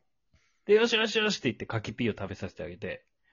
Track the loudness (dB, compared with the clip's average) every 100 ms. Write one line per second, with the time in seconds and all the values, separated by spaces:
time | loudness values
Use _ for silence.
0 | _ _ _ _ _ _ 4 6 6 2
1 | 2 2 0 0 -2 -4 -4 -4 -4 -2
2 | -2 -2 -6 -6 -10 -8 -12 -8 -10 -10
3 | _ _ _